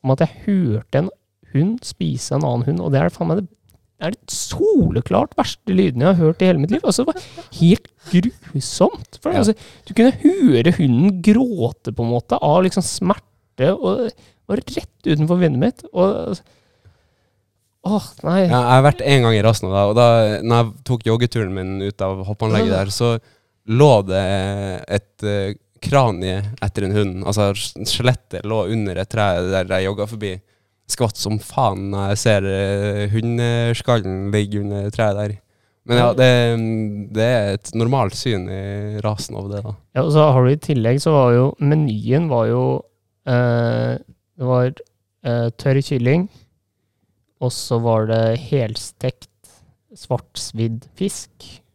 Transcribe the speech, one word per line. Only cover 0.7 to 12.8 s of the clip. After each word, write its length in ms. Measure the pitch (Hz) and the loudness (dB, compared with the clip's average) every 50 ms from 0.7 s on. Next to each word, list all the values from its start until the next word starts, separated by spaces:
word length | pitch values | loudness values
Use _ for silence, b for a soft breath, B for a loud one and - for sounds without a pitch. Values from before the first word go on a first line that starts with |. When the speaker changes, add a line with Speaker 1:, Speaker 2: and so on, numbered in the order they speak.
| 107 110 - _ - | -2 -2 -4 _ -2
Speaker 1:
en 140 | 135 165 190 - _ _ _ _ _ _ _ - | -2 -2 -2 -6 _ _ _ _ _ _ _ -2
hund 260 | 135 156 196 226 254 - | 0 0 0 -2 -4 -8
spise 480 | - - _ 185 160 143 123 - - - | -14 -10 _ -4 -4 -4 -6 -6 -4 -4
en 80 | 139 156 | -2 -2
annen 200 | 135 120 120 120 | 0 -2 -2 -2
hund, 140 | 135 151 175 | -2 -2 -2
og 100 | - 160 | -2 0
det 80 | 139 135 | 0 2
er 100 | 160 175 | 0 0
det 40 | - | -2
faen 100 | - 170 165 | -4 -4 -2
meg 80 | 160 | -2
det, 100 | 202 196 - _ _ _ _ _ _ _ _ _ _ | -2 -4 -8 _ _ _ _ _ _ _ _ _ _
det 80 | - | -8
er 40 | 165 | -8
det 160 | 208 _ _ | -8 _ _
soleklart 1040 | - - - - - - - 381 427 427 294 165 - - - 123 - - 202 285 - - | -12 -10 -10 -8 -8 -4 -2 0 2 4 4 2 2 0 -2 -2 0 0 0 0 0 -2
verste 340 | - 254 - - _ _ - | -4 -4 -4 -4 _ _ -2
lyden 300 | 185 185 196 175 131 117 | 0 2 2 2 0 2
jeg 60 | 131 180 196 | 2 2 4
har 0 | 170 165 | 4 4
hørt 160 | 156 170 - | 2 2 2
i 40 | 185 | 2
hele 140 | 185 175 151 | 2 2 2
mitt 120 | 139 170 | 2 0
liv. 100 | 214 311 - | 0 0 0
Altså, 220 | 311 180 - 254 | 0 0 0 0
det 80 | 320 311 | -2 -2
var 80 | 370 B B B B B B - - | -6 B B B B B B -2 2
helt 260 | 165 170 185 - _ - _ _ _ - | 6 6 6 4 _ -16 _ _ _ 0
grusomt. 1080 | - 175 180 247 - - - - - 143 - - - - 180 370 466 - - _ - - | 0 2 2 0 -6 -6 -20 -8 -8 -8 -6 -6 0 2 2 2 2 -4 -18 _ -20 -8
For 80 | - 302 | -6 -2
det, 60 | 359 | 0
Speaker 2:
Ja. 40 | - | 2
Speaker 1:
altså, 160 | 233 208 220 B B B B B B | 2 2 2 B B B B B B
du 80 | - 202 | -4 2
kunne 180 | - 226 262 | 4 4 4
høre 600 | 262 - - 302 370 392 320 160 139 117 120 165 170 | 4 4 2 2 4 6 4 4 4 6 4 4 2
hunden 460 | - 165 135 120 117 160 202 196 180 | 2 2 2 4 4 4 2 2 2
gråte 720 | 165 208 214 233 269 247 226 175 110 117 - _ _ - 110 | 4 4 4 4 4 0 -2 -2 -4 -4 -4 _ _ -10 -6
på 80 | - 117 | -4 -2
en 60 | 117 | 0
måte 220 | 120 120 - _ - - | -2 -2 -2 _ -4 0
av 220 | - 147 147 180 185 | 2 4 4 4 4
liksom 200 | 185 - 196 | 2 0 -2